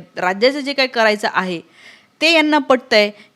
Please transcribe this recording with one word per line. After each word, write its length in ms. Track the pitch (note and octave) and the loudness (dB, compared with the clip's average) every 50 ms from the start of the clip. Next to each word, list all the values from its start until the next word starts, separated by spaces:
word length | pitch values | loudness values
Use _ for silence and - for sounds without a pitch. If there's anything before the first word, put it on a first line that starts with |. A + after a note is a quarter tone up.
| E3+ _ - | -12 _ -8
राज्याचं 440 | F3 F3+ F3+ G3 G3 A#3 C4+ C#4 D4 | -6 -4 -4 -2 0 0 0 0 -2
जे 120 | C4 C#4 | -8 -6
काही 160 | C#4 C#4 C4 B3+ | -4 -2 -2 -2
करायचं 400 | B3+ A#3 A3 G#3+ G#3 G#3 G3+ - | 0 0 0 0 0 0 -4 -4
आहे, 280 | - F3+ F#3 F#3 F3 D#3+ - _ _ _ - - - _ _ _ _ - | -2 -4 -4 -4 -6 -10 -12 _ _ _ -20 -20 -20 _ _ _ _ -2
ते 120 | D4+ E4 | 0 2
यांना 260 | E4+ D#4 D4+ D4+ D4+ D4 | 2 2 2 2 0 0
पटतंय 520 | C4+ - B3+ B3 - - A#3 G#3+ G#3 G#3 G#3 - - _ _ | 2 2 0 0 0 0 2 2 2 0 -4 -12 -20 _ _